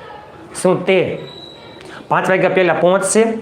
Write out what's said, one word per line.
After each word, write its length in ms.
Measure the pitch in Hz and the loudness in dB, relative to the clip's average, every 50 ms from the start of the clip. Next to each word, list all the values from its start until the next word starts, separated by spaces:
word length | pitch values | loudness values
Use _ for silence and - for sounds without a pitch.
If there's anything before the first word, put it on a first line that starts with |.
| - - - - - - - - - - - - | -20 -20 -18 -20 -20 -20 -20 -20 -20 -16 -12 -2
શું 240 | - 185 180 - - | 0 2 2 2 2
તે 340 | - 190 185 151 135 - - - - - - - - - - - - - - - - - - - - | 2 2 2 2 0 -4 -8 -10 -14 -16 -18 -20 -20 -20 -20 -20 -20 -20 -20 -20 -18 -18 -16 -6 -2
પાંચ 220 | 147 170 185 180 | 0 0 2 2
વાગ્યા 200 | 185 185 180 180 | 2 2 2 2
પહેલા 240 | 170 190 185 175 151 | 2 4 2 2 2
પહોંચશે? 500 | 156 175 175 185 196 190 - - 214 226 220 220 - | 2 4 4 4 2 0 2 2 2 2 2 0 -4